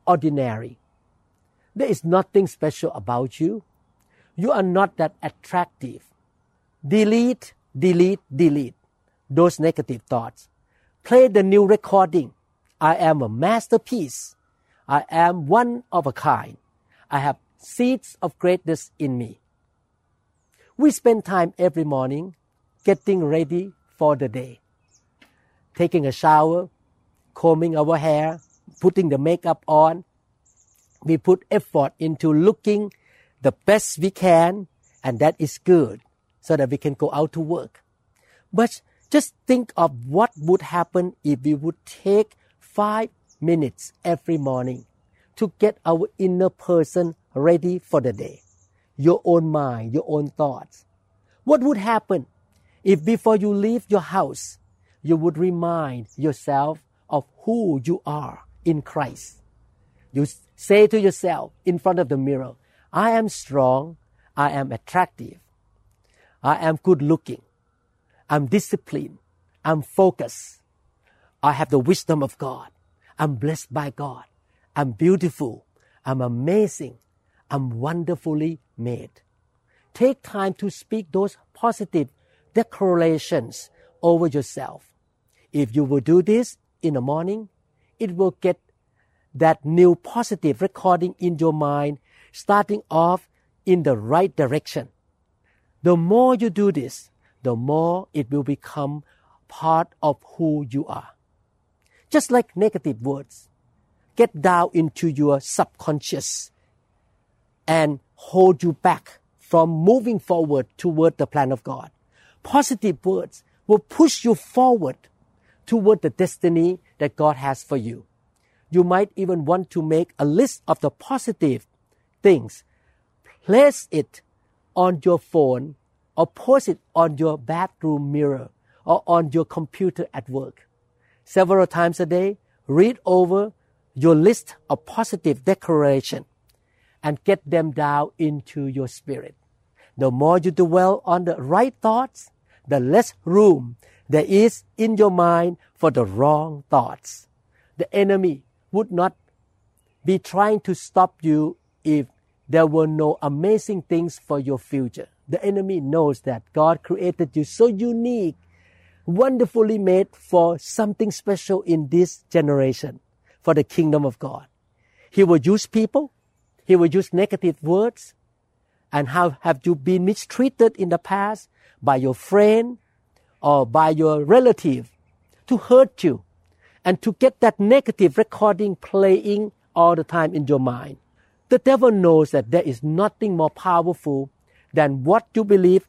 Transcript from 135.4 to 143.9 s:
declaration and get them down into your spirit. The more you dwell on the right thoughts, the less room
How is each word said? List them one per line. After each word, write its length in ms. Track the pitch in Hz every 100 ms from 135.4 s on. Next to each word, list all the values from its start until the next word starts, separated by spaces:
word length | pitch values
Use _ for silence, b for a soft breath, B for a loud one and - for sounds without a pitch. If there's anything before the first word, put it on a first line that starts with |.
declaration 800 | 156 190 - 151 143 135 - - - _ _ _ _ _ _ _
and 200 | 147 143
get 160 | - 196 143
them 220 | 165 160
down 400 | 139 147 147 147 -
into 480 | 156 147 - 151 139
your 220 | 131 127
spirit. 460 | - - 131 - - _ _ _ b b -
The 140 | 131
more 280 | 123 156 180
you 120 | 175
dwell 520 | 156 170 180 185 202
on 200 | - 180
the 120 | 175 -
right 380 | 131 190 254 -
thoughts, 500 | 220 226 269 - - _ _ _ -
the 140 | 139
less 340 | 123 202 - -
room 520 | 165 196 214 143 120 120 b